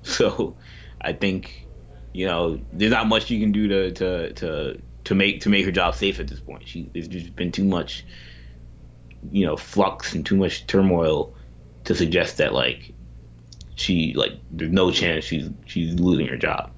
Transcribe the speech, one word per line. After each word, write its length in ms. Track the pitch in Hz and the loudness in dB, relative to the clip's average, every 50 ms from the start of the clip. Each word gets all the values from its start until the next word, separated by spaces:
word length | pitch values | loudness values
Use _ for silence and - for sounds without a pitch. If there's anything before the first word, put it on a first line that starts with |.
| - | -6
So, 520 | - - - 117 98 - - 104 78 - - - - - - - - - - | -6 2 4 4 4 4 0 -4 -4 -6 -14 -20 -20 -20 -18 -18 -18 -14 -8
I 120 | - - | -6 -6
think, 520 | 85 - 101 98 95 92 - - - - - - - - - - - - - - | -4 0 0 0 0 -2 -4 -8 -16 -16 -18 -18 -18 -18 -18 -18 -18 -18 -18 -12
you 140 | - 90 92 | -6 -4 -2
know, 340 | 95 85 85 87 82 80 - - - | 0 0 0 0 0 -2 -4 -8 -10
there's 180 | - 85 104 110 | -2 2 4 4
not 160 | 120 113 113 | 4 4 4
much 240 | 110 113 110 - - | 4 4 2 2 0
you 80 | 120 107 | 0 2
can 140 | 110 107 | 2 2
do 160 | 101 107 107 101 | 4 4 2 4
to, 240 | 98 98 95 92 | 2 2 2 0
to, 400 | 87 - 92 92 92 85 82 - | -2 -2 -2 0 0 -2 -4 -6
to, 480 | - - - 82 78 73 76 69 - - - - - - - | -6 -6 -6 -4 -4 -4 -4 -6 -6 -10 -14 -16 -18 -16 -2
to 100 | - 104 | 2 4
make, 280 | 95 98 101 95 - | 4 4 4 2 2
to 60 | - 104 | 2 4
make 160 | 104 98 92 | 4 4 4
her 60 | 98 | 4
job 240 | 87 95 90 85 82 | 2 4 2 2 2
safe 240 | - - 98 90 - | 2 0 0 0 0
at 80 | 78 | -6
this 140 | 69 71 62 | -8 -8 -12
point. 260 | - - 69 - - | -12 -14 -16 -16 -16
She, 240 | - - 85 78 - | -14 -12 -12 -12 -10
there's 140 | - 87 80 | -10 -10 -10
just 300 | 82 92 92 85 85 - | -8 -10 -10 -10 -10 -6
been 160 | - 90 87 | -4 -4 -2
too 100 | 87 - | 0 2
much, 420 | 98 98 92 85 82 - - - - - - - - - - - - - - - - - - - - - - - - - - - - - | 2 2 2 2 -2 -4 -8 -12 -14 -16 -18 -18 -18 -18 -18 -18 -18 -18 -18 -18 -18 -20 -20 -20 -20 -20 -20 -20 -20 -20 -20 -16 -12 -2
you 160 | - 101 95 | 2 2 2
know, 100 | 80 76 | 2 2
flux 560 | - - - - 101 95 92 - - - - - | -2 -6 -2 2 2 2 2 2 -4 -10 -6 -4
and 100 | - 73 | -4 0
too 100 | - 101 | 2 4
much 300 | 95 95 90 - - - | 4 4 2 0 -4 -6
turmoil 680 | - - 98 95 95 90 85 82 78 78 76 - - - - - - - - - - - - - | 2 4 6 6 6 6 4 4 4 4 2 0 -4 -8 -18 -20 -20 -20 -20 -20 -20 -20 -16 -2
to 100 | - - | -2 2
suggest 440 | - - 80 85 87 82 - - - | 2 2 2 4 2 2 0 0 0
that, 140 | - 64 | 0 2
like, 400 | - 65 62 64 62 - - - - - - - - - - - - - - - - - - - - | 2 2 0 0 -2 -4 -12 -18 -18 -18 -18 -18 -18 -20 -20 -20 -20 -20 -20 -20 -20 -18 -18 -16 -8
she, 360 | - - - 92 85 80 73 58 | -6 0 2 2 2 2 2 2
like, 180 | 69 58 50 - - - - | 0 0 0 -2 -8 -16 -12
there's 220 | - 80 80 80 | -8 -6 -2 2
no 180 | 85 98 92 90 | 4 4 4 4
chance 340 | - - 101 87 82 80 - | 4 2 0 0 0 -2 -2
she's, 240 | - 85 78 71 - - - - | -4 -4 -4 -4 -6 -10 -12 -14
she's 280 | - - 85 85 80 85 | -8 -4 -2 -2 0 0
losing 320 | 87 90 90 85 73 78 | 2 4 4 4 4 2
her 100 | 60 65 | -2 -2
job. 360 | 62 - 78 - - - - - | -2 0 0 0 -2 -4 -8 -12